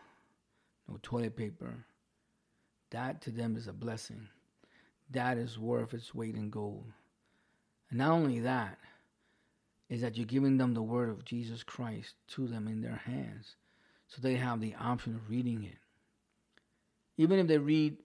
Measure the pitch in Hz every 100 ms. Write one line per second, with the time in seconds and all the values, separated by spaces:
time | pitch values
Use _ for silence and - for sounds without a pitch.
0 | - _ _ _ _ _ _ _ - 104
1 | - 120 113 113 107 - 120 117 - _
2 | _ _ _ _ _ _ _ _ - 117
3 | 127 - - 113 117 113 107 98 117 113
4 | - 110 107 _ _ _ _ _ _ _
5 | - 127 123 120 120 110 113 120 113 117
6 | 113 117 110 110 104 107 104 104 117 -
7 | _ _ _ _ _ _ _ _ - 120
8 | 143 165 143 117 123 127 98 92 - -
9 | _ _ _ _ _ _ _ _ - 120
10 | 120 113 113 135 139 135 127 113 110 123
11 | 117 98 - 120 113 117 - - 117 107
12 | 107 - - - 127 113 107 110 117 110
13 | 120 131 117 104 - - _ _ _ _
14 | _ - 131 127 123 113 110 - 117 120
15 | 123 113 107 120 123 113 98 - _ _
16 | _ _ _ _ _ _ _ _ _ _
17 | _ - 160 190 170 151 143 156 151 151